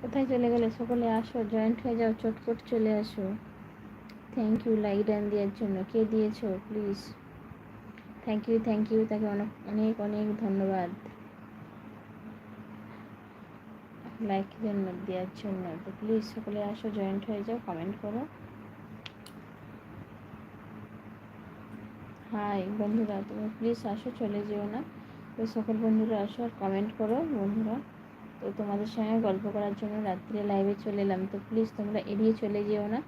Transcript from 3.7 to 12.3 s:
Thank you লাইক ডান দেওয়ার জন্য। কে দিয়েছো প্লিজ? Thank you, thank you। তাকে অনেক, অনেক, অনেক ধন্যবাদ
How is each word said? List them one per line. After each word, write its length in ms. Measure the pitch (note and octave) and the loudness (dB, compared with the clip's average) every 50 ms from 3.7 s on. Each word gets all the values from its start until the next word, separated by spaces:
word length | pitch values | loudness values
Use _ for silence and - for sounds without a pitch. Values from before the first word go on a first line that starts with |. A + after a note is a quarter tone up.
| - - - - - - - - - - - - - | -16 -16 -16 -16 -16 -16 -16 -16 -16 -16 -16 -6 -2
Thank 240 | C4+ A3+ G#3+ A3 A3+ - | 2 4 4 4 4 6
you 80 | A#3+ A3 G#3+ G#3 | 4 4 6 6
লাইক 160 | G#3 G3 G3+ G#3 G#3+ | 4 4 4 4 4
ডান 160 | G#3+ G#3 G#3 G#3 | 4 4 4 2
দেওয়ার 200 | G3+ G#3 G3+ G3 G3+ - | 4 4 2 2 2 0
জন্য। 160 | A#3 G3+ G3 F#3 G3 - | 0 0 2 0 0 2
কে 80 | - A3+ A3 G#3+ | 4 4 4 6
দিয়েছো 360 | A3 A3 G#3+ G#3+ G#3+ - A#3+ G#3 F#3+ F#3+ G3+ G#3+ | 6 4 4 4 2 0 -2 -2 -2 -2 -4 -4
প্লিজ? 320 | G#3+ G#3+ G#3 G3+ G3+ G3+ - - - - - - - - - - - - - - - - - - - - - - - - - | -2 -2 0 0 0 -2 -4 -12 -14 -14 -16 -16 -16 -16 -14 -14 -16 -16 -16 -16 -16 -16 -16 -16 -16 -16 -16 -16 -16 -8 -2
Thank 200 | - G#3+ G#3+ G#3+ - | 0 0 0 2 4
you, 80 | A3+ A3+ A3 A#3 | 4 4 4 4
thank 180 | G#3+ G#3 G#3+ - | 4 4 4 4
you। 80 | A3 A3 A3 A3 | 6 4 6 4
তাকে 160 | G#3+ G#3+ G#3+ G#3 G3+ | 2 2 2 2 2
অনেক, 140 | G3+ G#3 G#3+ - - - G3+ | 0 0 -2 -4 -10 -8 -2
অনেক, 220 | G#3 G#3+ G#3+ A3 A3+ A3 G#3 G#3 | 2 4 4 4 4 2 0 0
অনেক 180 | G#3 G#3 G#3+ G#3+ G#3 G#3+ A3+ | 0 0 2 0 0 0 2
ধন্যবাদ 460 | G3+ G3 G3 F#3+ F#3+ F#3+ F#3 F3+ F3 F#3 - - - - - - - - - - - - - - - - - - - - - - - - - - - | 2 4 4 4 4 4 2 2 0 -4 -8 -10 -14 -14 -14 -16 -16 -16 -16 -16 -16 -16 -16 -16 -16 -16 -16 -16 -14 -16 -16 -16 -16 -16 -14 -14 -14